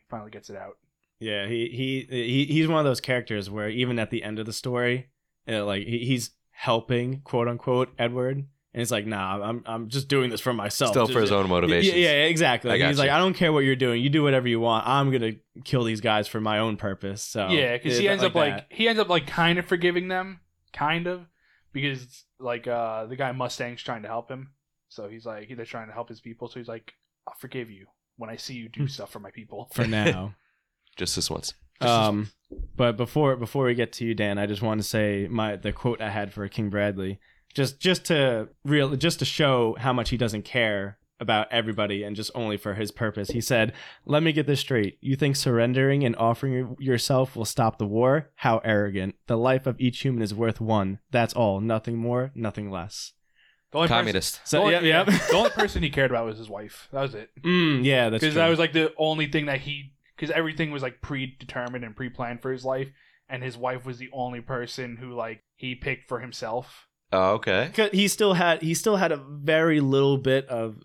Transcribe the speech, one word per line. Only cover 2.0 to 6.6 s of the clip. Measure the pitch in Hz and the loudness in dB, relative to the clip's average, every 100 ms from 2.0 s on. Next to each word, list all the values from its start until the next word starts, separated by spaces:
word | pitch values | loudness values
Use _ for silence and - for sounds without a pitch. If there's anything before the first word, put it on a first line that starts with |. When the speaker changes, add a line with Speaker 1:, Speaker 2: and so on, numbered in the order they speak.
| - | -4
Speaker 2:
he, | 127 120 135 143 | -4 0 2 2
he's | 156 156 | 2 2
one | 156 | 2
of | 147 | 2
those | 120 | 0
characters | - 123 117 107 95 | 0 -2 -2 -6 -6
where | 104 104 | -6 -4
even | 117 127 120 | -2 0 0
at | 107 | -2
the | 117 | -4
end | 104 107 | -6 -8
of | 110 | -8
the | |
story, | 107 131 123 123 123 127 _ _ _ - | -8 -4 -2 0 -2 -6 _ _ _ -6
uh, | 110 | -4
like, | 104 98 101 | -2 -4 -2
he, | 120 120 | -2 0
he's | 127 117 _ _ | 0 -2 _ _
helping, | - | -8